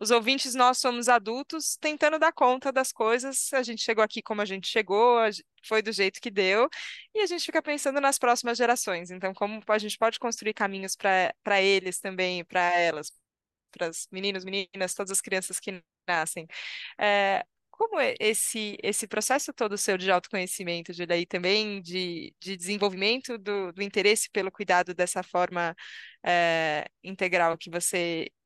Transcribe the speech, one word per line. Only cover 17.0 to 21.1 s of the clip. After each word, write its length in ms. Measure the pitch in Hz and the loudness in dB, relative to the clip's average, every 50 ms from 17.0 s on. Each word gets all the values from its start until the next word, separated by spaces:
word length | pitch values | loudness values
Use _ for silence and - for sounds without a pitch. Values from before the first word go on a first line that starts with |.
| - 208 202 202 202 196 196 185 - - _ _ _ _ | 2 2 4 4 4 2 2 0 -2 -6 _ _ _ _
como 280 | - _ 440 453 440 330 | -4 _ -4 -2 0 0
é 140 | 262 226 - - | 0 0 0 0
esse, 560 | - 214 226 - - - - 226 214 208 202 - - | 0 0 0 0 -2 -4 -4 -4 -6 -6 -8 -6 -4
esse 240 | - 208 - - 202 | -4 -4 -4 -4 -4
processo 440 | - 214 214 - 254 285 - - 277 | -4 -4 0 0 0 0 0 -4 -4
todo 240 | - 233 214 196 208 | -4 -2 -2 -2 -2
seu 200 | - - 196 185 | 0 0 0 0
de 120 | 180 190 | 2 2
autoconhecimento, 840 | 190 180 - - - 196 180 180 - - 196 175 170 170 165 - 180 | 2 2 2 0 -6 -6 -4 -4 -6 -8 -6 -6 -6 -6 -6 -10 -8
Júlia, 260 | 170 180 170 | -8 -2 0